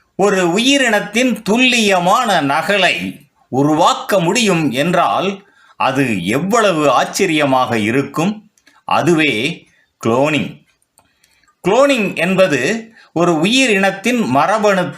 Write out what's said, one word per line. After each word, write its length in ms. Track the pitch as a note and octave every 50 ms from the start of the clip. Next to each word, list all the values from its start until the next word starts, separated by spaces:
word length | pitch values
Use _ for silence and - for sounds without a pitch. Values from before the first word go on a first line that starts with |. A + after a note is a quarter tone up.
| _ _ _ -
ஒரு 220 | F#3+ G#3 F#3+ F#3+ F3+ E3
உயிரினத்தின் 800 | E3+ G#3+ A#3+ C4+ C#4+ C#4 C4 A#3 G#3+ G3+ - - - A3+ C4 B3+ A3 -
துல்லியமான 1000 | - - G#3 A#3+ B3+ B3+ B3 A#3 A3 G3+ F#3+ F3+ F3 F3+ G#3 B3 B3 A3 F#3+ E3
நகலை 520 | C#3+ C#3 C#3 D#3+ D#3+ - G3+ G3 F3+ D#3+ A#2+ F2 F#2 G2 - - - _ _ _ _ _
உருவாக்க 680 | A#2+ C3 C#3+ D3 D#3 D3+ F3+ A3+ B3+ B3+ - - G#3+ F#3+
முடியும் 460 | E3 E3 G3 B3 A3+ G3 F3 E3 D#3 C3+
என்றால் 580 | A2+ C3+ D3 F3+ F3+ E3+ D#3+ A#2+ G2+ B2 E3 G3 G3 G3 - _ _ _ _ _ _ _
அது 260 | G#2+ C3 C#3 C#3 C3+ B2 G#2+ F#2 E2+
எவ்வளவு 580 | F#2 A2 C#3+ F3 F#3+ A3+ A#3 G#3+ G3 E3+ D3+ D3+ C#3
ஆச்சரியமாக 880 | B2 C3+ F#3 F#3+ - - G3 F3 D#3 D3+ D3 C3+ C3 B2+ B2+ A#2+ A#2+ A2
இருக்கும். 540 | G2+ G#2+ A#2 C#3 C#3 C#3 - D#3 D#3+ G3+ G#3+ - - _ _ _ _ - _ _ _ -
அதுவே 460 | F#2+ A2+ C3 D3+ F3 D#3 D#3 C#3+ A#2 G#2+ B2 D#3 E3+ - - _ _ _ _ _ _ _
குளோனிங். 500 | - A2+ A#2 B2+ C#3 D3+ D#3 C3+ F2+ C#2+ - - _ _ _ _ _ _ _ _ _ _ _ _ _ _ _ _ _ _ _ _ -
குளோனிங் 480 | F3 G3+ B3 C#4 C#4+ C#4 A#3 G3+ F3 -
என்பது 460 | - D#3+ F#3 F#3+ F3+ F#3 D3+ D3 B2 B2 E3 A3 A3+ A3+ - - - - _ _
ஒரு 180 | D#3+ E3+ E3+ E3+ D3+
உயிரினத்தின் 840 | D#3+ G#3 A#3+ C4 C4+ A#3+ G#3 F#3+ G3 G3 F#3+ F#3+ - A3+ B3 A#3+ G#3 A#2
மரபணு 580 | B2+ C#3 D#3 F3 G#3 A3 G#3 G#3 G3 F#3 F3 C#3 -